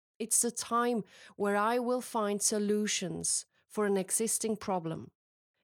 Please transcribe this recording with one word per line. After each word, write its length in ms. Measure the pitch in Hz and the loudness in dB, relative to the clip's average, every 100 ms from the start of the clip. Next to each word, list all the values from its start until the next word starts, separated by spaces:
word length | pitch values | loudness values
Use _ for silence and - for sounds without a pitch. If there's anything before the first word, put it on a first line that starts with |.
| _ _ | _ _
It's 240 | 226 - | 0 2
the 80 | 233 | 2
time 540 | 226 - 233 240 233 - - - | -2 -2 0 2 0 -4 -16 -20
where 200 | - 202 | -2 0
I 220 | 202 214 247 | 2 2 2
will 240 | 240 247 | 0 -2
find 400 | - 233 208 208 | -2 -2 0 0
solutions 1040 | - 214 208 208 208 - 180 170 170 - - _ _ | 0 2 2 2 2 -2 -4 -4 -2 -2 -4 _ _
for 180 | - | -2
an 100 | 208 | 2
existing 640 | 196 185 - 226 - 220 208 | 2 0 -2 0 0 -2 -2
problem. 540 | - 185 160 - - _ _ _ _ _ | -2 -2 -2 -6 -10 _ _ _ _ _